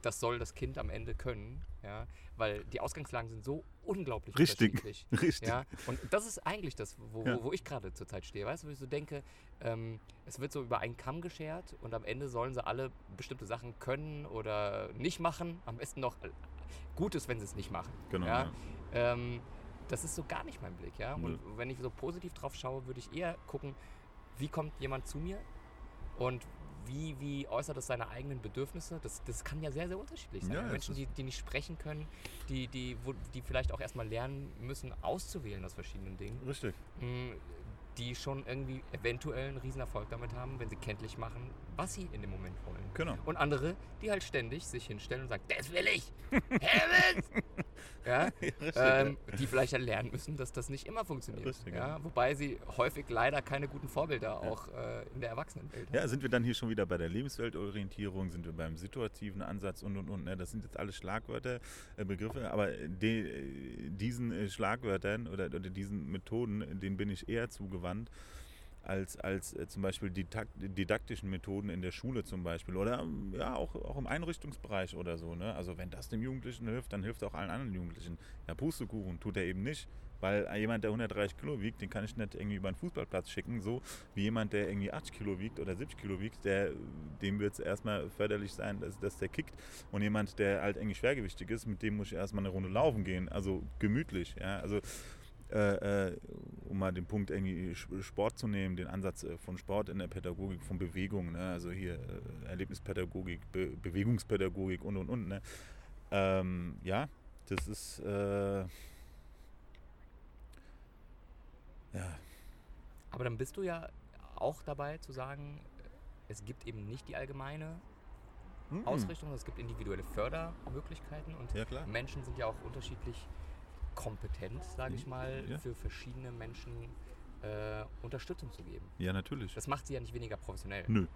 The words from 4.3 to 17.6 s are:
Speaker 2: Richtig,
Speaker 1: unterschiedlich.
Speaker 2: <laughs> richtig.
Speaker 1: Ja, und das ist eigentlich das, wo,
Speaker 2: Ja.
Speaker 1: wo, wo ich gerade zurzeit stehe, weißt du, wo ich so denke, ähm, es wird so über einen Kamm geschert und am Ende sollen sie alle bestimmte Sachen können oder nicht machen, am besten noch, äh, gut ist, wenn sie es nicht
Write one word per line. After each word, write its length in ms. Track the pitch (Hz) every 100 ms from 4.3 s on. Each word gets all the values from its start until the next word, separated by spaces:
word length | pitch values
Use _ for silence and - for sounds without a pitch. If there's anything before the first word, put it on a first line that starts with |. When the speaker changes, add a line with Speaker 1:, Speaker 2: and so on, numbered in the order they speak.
| -
Speaker 2:
Richtig, 360 | 165 - 110
Speaker 1:
unterschiedlich. 320 | 98 104 - -
Speaker 2:
<laughs> 20 |
richtig. 360 | - 170 - 113
Speaker 1:
Ja, 160 | 120 139 - -
und 120 | 127 113
das 140 | 208 226
ist 120 | - -
eigentlich 300 | 208 165 -
das, 200 | 104 - 110
wo, 140 | 110 113
Speaker 2:
Ja. 100 | 120
Speaker 1:
wo, 80 |
wo 80 | 120
ich 120 | -
gerade 280 | - 135 98
zurzeit 320 | - 98 98
stehe, 220 | - 101 101
weißt 160 | 165
du, 60 | 151
wo 20 |
ich 80 | 139
so 80 | 131
denke, 380 | 147 147 143 - - - -
ähm, 380 | 117 113 113 110 - - -
es 120 | -
wird 140 | 139
so 100 | 147
über 160 | 120 120
einen 180 | 120 117
Kamm 240 | 131 156
geschert 540 | 175 - 156 165 180 -
und 140 | 117
am 100 | 113
Ende 240 | 104 120 139
sollen 260 | 120 123
sie 100 | 123
alle 280 | - 113 131 - - 98
bestimmte 280 | - 131
Sachen 320 | 101 117 120 113
können 440 | - 135 151 147 147
oder 680 | 110 107 104 104 104 101
nicht 260 | - 131 -
machen, 420 | 170 160 175 170 -
am 120 | 113
besten 200 | - -
noch, 140 | 127 -
äh, 80 | - - - - - - -
gut 220 | - 190 165
ist, 100 | -
wenn 140 | 117
sie 40 |
es 120 | 101
nicht 160 | 101